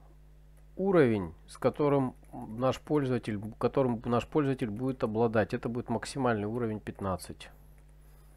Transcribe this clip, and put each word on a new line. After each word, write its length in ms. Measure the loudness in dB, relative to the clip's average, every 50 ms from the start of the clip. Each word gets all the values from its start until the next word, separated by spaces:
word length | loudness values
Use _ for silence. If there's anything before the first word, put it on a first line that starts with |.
| -20 -20 -20 -20 -20 -20 -20 -20 -20 -20 -20 -20 -20 -16 -8
уровень, 580 | -2 0 4 6 6 6 6 4 2 0 -4 -8 -14 -20 -20
с 100 | -10 -2
которым 560 | 0 0 2 2 2 4 4 4 2 0 -2 -8 -16 -18 -16
наш 480 | -14 -12 -10 -6 0 0 0 0 0
пользователь, 580 | -2 0 0 0 2 2 0 -2 -2 -4 -6 -6 -6 -8 -4 -2
которым 440 | -2 0 2 2 2 2 0 -2 -2
наш 240 | 0 0 0 0 0
пользователь 420 | 0 0 0 2 0 0 -2 -4
будет 320 | -4 -4 -4 -4 -2 -2 -2
обладать. 480 | -2 2 2 2 2 4 2 2 2 0
Это 160 | -4 -4 -4
будет 180 | -4 -6 -4 -4
максимальный 600 | -4 -4 -4 -6 -4 -2 0 0 0 0 -2 -2
уровень 340 | -2 -2 -2 -4 -4 -6
пятнадцать. 680 | -8 -10 -10 -6 -4 -4 -4 -4 -6 -10 -14 -16 -16 -20 -20 -20 -20 -20 -20 -20 -20 -20 -20 -20 -20 -20 -20 -20 -20 -20 -20